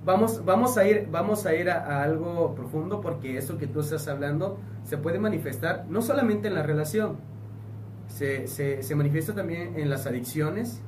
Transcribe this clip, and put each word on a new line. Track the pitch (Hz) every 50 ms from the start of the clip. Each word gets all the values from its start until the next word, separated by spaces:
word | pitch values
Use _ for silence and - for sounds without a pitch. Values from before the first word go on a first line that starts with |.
| -
vamos, | 185 185 202 220 226 - - -
vamos | 185 190 220 247 254 247
a | 220 190
ir, | 202 208 208 - -
vamos | 160 170 180 202 214 208 -
a | 175 160
ir | 160 - 135
a, | 143 - -
a | - 143 143 143
algo | 151 160 156 165 175 175 170 165 151 -
profundo, | - 123 143 156 156 160 180 208 208
porque | - 170 151 147 131 131 127
eso | 135 139 - -
que | - 151
tú | 143 - 151
estás | 151 147 160 151 147
hablando | 151 143 139 143 143 147 156 180 196 196 - - - - - -
se | - 151
puede | 143 147 165 170 190
manifestar | 214 214 196 156 - 143 - - - 165 185 - - -
no | 165 214
solamente | 233 233 277 277 254 220 208 208 -
en | 208 185
la | 160 147
relación, | 147 151 151 151 151 - 214 214 165 151 - - - - - - - - - - - - - - - - - -
se, | - - - 143 139 139 131 127
se, | - - - 143 139 139 135 -
se | - 156
manifiesta | 147 143 143 147 160 156 - 208
también | 202 185 165 170 170 175 165 - 156
en | 147 143
las | 139 120 -
adicciones | 139 123 127 120 - - 156 151 156 175 208 240 240 - - -